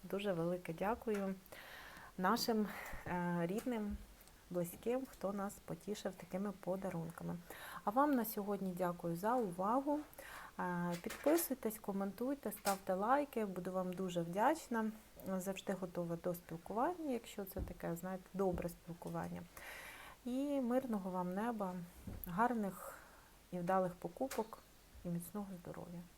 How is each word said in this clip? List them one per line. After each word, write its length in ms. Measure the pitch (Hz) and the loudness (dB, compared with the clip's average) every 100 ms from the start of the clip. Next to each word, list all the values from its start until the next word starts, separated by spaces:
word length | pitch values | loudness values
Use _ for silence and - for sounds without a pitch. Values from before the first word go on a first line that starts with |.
Дуже 300 | 180 190 208 | -2 -2 2
велике 400 | 175 170 180 175 | 2 2 0 -2
дякую 640 | 165 190 233 - 208 196 190 - - - - - - - - | -2 0 0 0 2 2 -2 -8 -16 -14 -14 -14 -14 -14 2
нашим, 500 | 185 233 - 220 208 - - - - | 4 4 4 4 2 0 -6 -6 -2
е, 320 | 180 180 175 | 0 2 4
рідним, 560 | 170 202 262 233 208 208 - - - - - | 4 2 0 0 0 -4 -8 -18 -20 -20 -4
близьким, 560 | 175 175 - - 247 262 | -2 -2 -2 0 0 0
хто 220 | - 190 | -4 -4
нас 260 | 202 196 - - | -2 -4 -6 -8
потішив 460 | 165 - 208 202 | -8 -4 -4 -4
такими 400 | 175 170 185 202 | -6 -6 -2 -2
подарунками. 880 | 180 - 190 190 175 165 165 170 175 170 - - - | -2 -2 -2 0 -2 -4 -4 -4 -6 -8 -12 -10 -4
А 60 | - | 0
вам 220 | 220 294 | 4 6
на 140 | 269 220 | 6 2
сьогодні 480 | - 202 202 190 175 | -2 0 0 0 0
дякую 380 | 180 175 175 170 | 0 0 -2 0
за 200 | 208 254 | 2 4
увагу. 640 | 214 170 190 247 277 294 302 - - - - - | 2 0 4 4 4 0 0 -12 -12 -12 -12 -2
Е, 340 | 185 180 175 175 | 0 2 2 0
підписуйтесь, 760 | 214 - - 330 330 254 220 214 | -2 0 4 6 4 0 -2 -4
коментуйте, 720 | - 196 196 196 247 269 220 | -2 0 0 0 -2 0 -2
ставте 420 | - - 190 - | 0 2 2 2
лайки. 520 | 185 208 277 285 - 208 | 2 6 4 4 0 0
Буду 260 | 185 180 | -2 -2
вам 220 | 185 185 | 0 0
дуже 280 | 180 190 175 | 0 0 0
вдячна. 680 | 170 180 233 320 - 233 220 214 - - - 190 | 0 4 4 4 2 0 0 -4 -14 -10 -2 -2
Завжди 360 | 180 190 - | 0 -4 -2
готова 420 | 185 185 175 175 170 | -2 -2 -2 -2 0
до 180 | 180 | 0
спілкування, 760 | 175 - 165 - 202 285 359 311 | -2 -6 -10 -4 0 2 0 -2
якщо 340 | 240 - - 190 | -2 -4 -8 -6
це 160 | - | -4
таке, 340 | 180 180 170 170 | -6 -4 -4 -4
знаєте, 340 | 185 185 185 | -4 -6 -6
добре 360 | 185 190 175 175 | 0 2 2 -2
спілкування. 720 | 175 - 170 170 170 170 175 170 - - - - - - - - | -6 -12 -8 -6 -4 -4 -6 -10 -14 -12 -12 -12 -14 -16 -10 -2
І 360 | 254 285 285 | 0 2 2
мирного 480 | 240 254 254 214 190 | 4 4 4 0 0
вам 240 | 180 180 | 0 0
неба, 420 | 185 226 226 196 180 175 - - - - | 2 0 0 -2 -2 -8 -10 -10 -4 -2
гарних 720 | 175 240 233 202 180 - - - - - - - | 4 4 6 0 -2 -10 -12 -16 -20 -20 -20 -8
і 80 | 180 | -2
вдалих 360 | 175 190 185 175 | 4 6 6 0
покупок 640 | 185 - 262 - 220 - - - - - 180 | -8 -2 -2 0 -2 -4 -16 -20 -20 -10 -2
і 40 | |
міцного 460 | 170 170 208 196 180 | -2 -2 -6 -6 -8
здоров'я. 440 | 175 - - 175 175 | -8 -8 -8 -10 -12